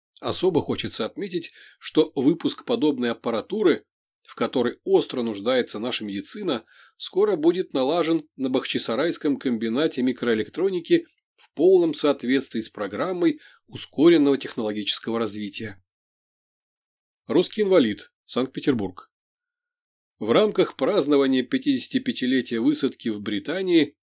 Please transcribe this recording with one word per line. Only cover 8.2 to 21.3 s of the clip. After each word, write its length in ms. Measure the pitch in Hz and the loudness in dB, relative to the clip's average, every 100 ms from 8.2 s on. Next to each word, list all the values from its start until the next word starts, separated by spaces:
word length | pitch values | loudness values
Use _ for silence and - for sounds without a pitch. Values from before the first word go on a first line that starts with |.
| 151 - | -2 -6
на 140 | 131 | -2
Бахчисарайском 840 | 131 - 127 - 117 165 - 151 131 | -2 -2 -4 -2 -2 -2 -2 -2 -2
комбинате 640 | 139 113 113 120 160 135 | -2 -2 -2 -2 -2 0
микроэлектроники 1040 | 127 131 120 110 107 - 196 180 165 170 - _ _ _ | -2 0 -2 -2 -2 -2 -2 -2 -2 -4 -4 _ _ _
в 160 | - | -14
полном 400 | - 175 185 170 | 0 4 6 4
соответствии 640 | 143 147 139 120 135 123 120 | 0 0 0 0 0 0 -6
с 100 | 107 | -8
программой 680 | - 101 104 165 180 170 - - _ _ | -8 -8 -6 -4 0 0 0 -10 _ _
ускоренного 720 | - - - 160 170 143 135 | -10 -8 4 6 8 6 2
технологического 840 | 139 - 107 107 104 - - 113 | -2 -6 -4 -4 -4 -4 -4 -4
развития. 600 | 110 104 101 - 110 98 _ _ _ _ _ _ _ _ _ _ _ _ _ _ - | -4 -6 -8 -8 -10 -14 _ _ _ _ _ _ _ _ _ _ _ _ _ _ 0
Русский 340 | 131 180 - | 2 2 0
инвалид, 480 | 202 185 117 101 - _ | 4 4 4 0 -12 _
Санкт-Петербург. 840 | - - 127 - 151 123 95 - - _ _ _ _ _ _ _ _ _ _ - | -8 -4 -4 -4 0 0 -2 -8 -20 _ _ _ _ _ _ _ _ _ _ -8
В 140 | 107 | 2
рамках 440 | 135 214 190 175 - | 4 4 2 0 0
празднования 680 | 135 202 143 143 135 | 0 2 4 4 4